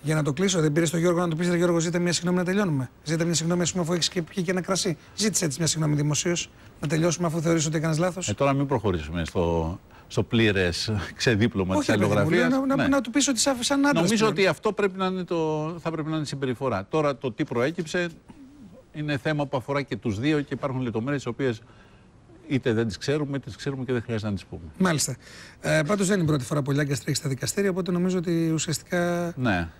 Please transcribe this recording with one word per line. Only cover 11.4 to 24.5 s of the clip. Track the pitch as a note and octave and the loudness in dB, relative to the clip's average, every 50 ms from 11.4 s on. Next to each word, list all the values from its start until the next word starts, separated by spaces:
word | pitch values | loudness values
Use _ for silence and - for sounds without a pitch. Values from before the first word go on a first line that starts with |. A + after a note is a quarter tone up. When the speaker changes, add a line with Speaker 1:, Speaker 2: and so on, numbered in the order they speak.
| A#2 A#2 - G2 F#2 F2+ F#2 | 2 2 2 0 0 2 0
Speaker 1:
Όχι, | - C#4+ | 0 2
Speaker 2:
της | - - | 2 2
Speaker 1:
ρε | - | 2
παιδί | - - | 2 2
μου, | G#2 G#2 | 4 2
Speaker 2:
αλληλογραφίας. | - D#3 F3 A3+ B3+ B3 | 2 4 4 2 4 4
Speaker 1:
λέω | C4 C4+ C4+ | 2 2 2
να, | C4+ C4+ | 2 0
να, | C4 | 2
Speaker 2:
Ναι. | - - | 2 2
Speaker 1:
να | C#4 C#4 | 2 2
του | A3+ A#3+ | 0 0
πεις | A3 D4 C4 C#4+ | 0 0 2 2
ότι | C4 G#3+ | 0 2
σαν, | - C#4+ C4 A#3+ | 2 0 0 0
σαν | A#3+ - C#4+ C#4 | 0 0 2 2
άντρας | C#4 C#4+ C#4+ | 4 4 4
Speaker 2:
Νομίζω | - E3 F#3 A#3 | 4 4 2 2
Speaker 1:
πλέον. | G#3 A3 G#3+ | 4 2 2
Speaker 2:
ότι | F#3+ F3+ F#3+ | 4 4 2
αυτό | F3+ D3 - - A3 | 2 2 2 -2 -2
πρέπει | G3 - G3+ G3 F#3 F#3+ | 0 2 0 0 0 -2
να | F#3 | -2
είναι | F#3 F#3 F#3 F3+ | -2 -2 -4 -4
το, | - F3 E3 D#3+ D#3 D#3 D3+ D3+ D#3 F3 E3 | -2 -2 0 0 0 0 -2 -2 -4 -6 -6
θα | - E3 | -6 -4
πρέπει | D#3+ D#3+ D3 D#3 | -4 -4 -4 -2
να | D#3 | -2
είναι | D#3 D3+ | -2 -2
η | - | -4
συμπεριφορά. | D3 C3+ C#3 B2+ B2 - C3+ C3 A2 F#2 G2 _ | -4 -4 -2 -4 -2 -2 -2 -2 -2 -2 -4 _
Τώρα, | - D#3 D3+ D3 C3+ | 0 0 2 0 -2
το | A#2 - B2+ | -2 -4 -6
τι | G#2+ - D#3 | -4 -4 -4
προέκυψε | - B2+ A#2+ A#2+ D3+ E3+ F#3+ E3+ D#3 - F3+ F3 E3+ - - - - - - - - - - A#3+ F#3+ - - - - | -2 0 0 0 0 0 -4 -6 -4 -2 -2 -2 -2 -6 -14 -20 -20 -20 -20 -20 -20 -20 -20 -20 -20 -20 -20 -20 -16
είναι | - D#3 D3+ D3+ D3 | -10 -8 -4 -4 -4
θέμα | C3+ - D#3 D#3 D3 C#3+ | -2 -2 -2 0 0 -2
που | C3 - | -2 -2
αφορά | C3 - - C#3+ C#3+ | -4 -4 -2 -4 -4
και | C3+ - B2+ | -2 -4 -8
τους | G2+ - B2 G2+ G2+ | -4 -4 -4 -2 0
δύο | B2+ D3+ D#3 D3 | 0 2 2 0
και | C#3+ - C#3 | 0 -4 -6
υπάρχουν | A#2+ - C#3 B2 C3 | -6 -4 -4 -4 -2
λεπτομέρειες | B2+ A#2+ G#2 A2+ A2+ C#3 D3 C3 | -4 -2 -2 -4 -4 -2 -4 -4
τις | - A#2+ | -4 -6
οποίες | A2 - C#3 B2+ A2+ - - - - - - - - - - - _ - - - - - - - | -4 -2 -2 -2 -2 -4 -10 -20 -20 -20 -20 -20 -20 -20 -20 -20 _ -20 -20 -20 -20 -20 -6 -2
είτε | D3 B2 - B2+ | -2 0 2 2
δεν | A2 A2 A#2 | 0 2 0
τις | A2 F2+ - | -2 -4 -6
ξέρουμε, | - - C#3 D#3 D3 C3+ C#3 | -4 -2 -2 -2 -2 -4 -4
είτε | C3+ - | -6 -8
τις | - G2+ | -10 -14
ξέρουμε | - - C#3+ C#3 C3 B2+ | -8 -8 -6 -6 -6 -4
και | B2 | -2
δεν | B2+ A#2+ | -4 -4
χρειάζεται | G#2+ - A#2 G#2+ G2+ G#2+ | -2 -4 -6 -4 -2 -4
να | G2+ | -4
τις | F#2 - | -6 -6
πούμε. | - | -12